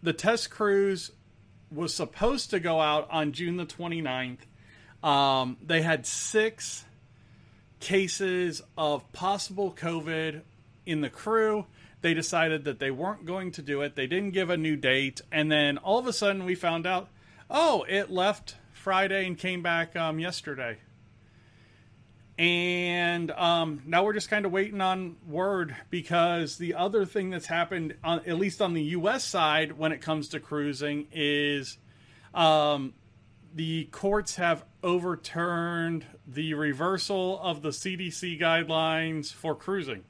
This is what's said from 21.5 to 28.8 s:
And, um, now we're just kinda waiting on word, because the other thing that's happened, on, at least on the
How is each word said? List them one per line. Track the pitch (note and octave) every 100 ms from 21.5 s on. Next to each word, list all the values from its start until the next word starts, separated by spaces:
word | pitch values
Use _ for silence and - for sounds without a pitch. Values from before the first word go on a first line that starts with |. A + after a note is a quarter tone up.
| - - - - - - - - -
And, | E3+ F3 F3 F3+ F3 F3 E3+ E3+ E3
um, | - E3+ E3+ E3 D3 C3+
now | E3+ G3
we're |
just | G#3 -
kinda | G#3+ G3+
waiting | F#3 G#3 G#3
on | F#3+ F#3 F3+ E3+ F3
word, | D3+ F#3 G3 E3 B2 -
because | F3 - E3+ E3+ E3+ D#3 -
the | E3+ E3
other | F#3 G#3+
thing | F#3+ G#3 F#3+
that's | F#3 -
happened, | E3+ E3+ F#3+ D#3+ -
on, | E3 E3+ E3
at | E3
least | G3 E3
on | G3
the | E3+